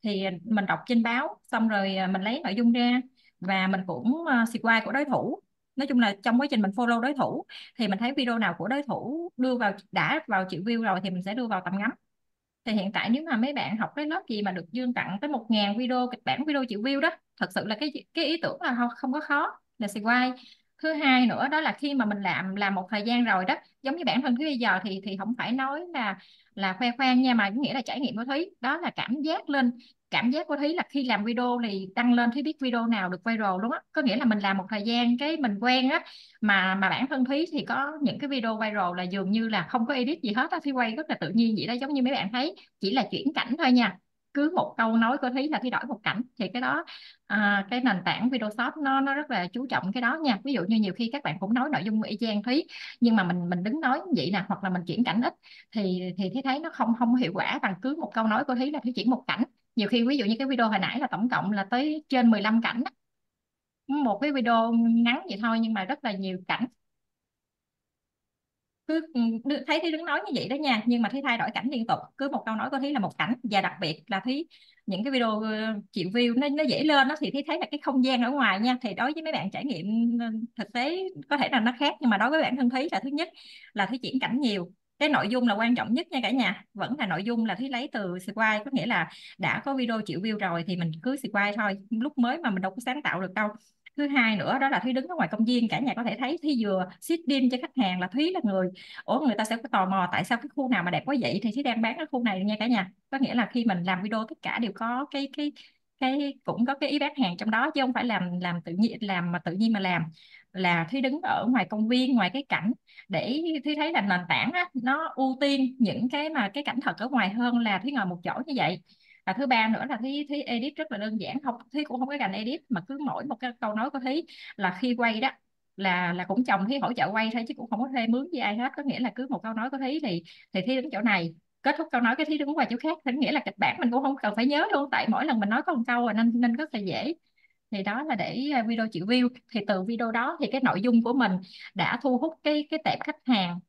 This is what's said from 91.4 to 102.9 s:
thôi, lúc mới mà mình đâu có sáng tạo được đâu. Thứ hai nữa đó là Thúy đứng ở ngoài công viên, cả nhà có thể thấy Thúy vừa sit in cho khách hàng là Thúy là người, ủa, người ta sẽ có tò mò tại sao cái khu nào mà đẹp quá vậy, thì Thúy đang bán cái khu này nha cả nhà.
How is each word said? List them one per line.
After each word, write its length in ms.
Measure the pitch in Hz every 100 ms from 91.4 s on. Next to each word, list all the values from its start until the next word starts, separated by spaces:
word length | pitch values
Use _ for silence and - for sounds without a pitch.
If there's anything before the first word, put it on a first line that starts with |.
| 202 208
thôi, 220 | 208 196 -
lúc 280 | 220 269 294
mới 200 | 240 302
mà 120 | 302
mình 120 | 185
đâu 80 | 190
có 80 | 190 -
sáng 160 | 277
tạo 180 | - 180
được 120 | 190
đâu. 140 | 185 214 208 _ _ - -
Thứ 100 | 285
hai 300 | 277 226 214
nữa 220 | 156 254
đó 80 | 269
là 100 | 247
Thúy 140 | 233
đứng 140 | 254 262
ở 80 | 349
ngoài 120 | 240
công 120 | 214
viên, 240 | 226 247 233
cả 120 | -
nhà 140 | 269
có 100 | 214
thể 120 | 233 214
thấy 200 | 254 330
Thúy 140 | 294 269
vừa 240 | 208 190 185 -
sit 200 | - 330 285
in 240 | 277 247
cho 80 | 247
khách 140 | 330 -
hàng 240 | 202 180
là 60 | 180
Thúy 240 | 247 311
là 80 | 370
người, 260 | 208 190 185 185 - -
ủa, 160 | - 240 302
người 80 | 208
ta 60 |
sẽ 120 | 220 233
có 120 | -
tò 140 | 214 185
mò 220 | 190 180
tại 120 | -
sao 140 | 185 233
cái 100 | 285 -
khu 120 | 254
nào 140 | 226
mà 80 | 175
đẹp 120 | 160 240
quá 80 | 277
vậy, 200 | 151 180
thì 80 | 226
Thúy 80 | 226
đang 200 | 277 226
bán 120 | 220 277
cái 100 | 349
khu 180 | 254
này 200 | 240 190
nha 120 | 202 214
cả 80 | 226
nhà. 240 | 233 185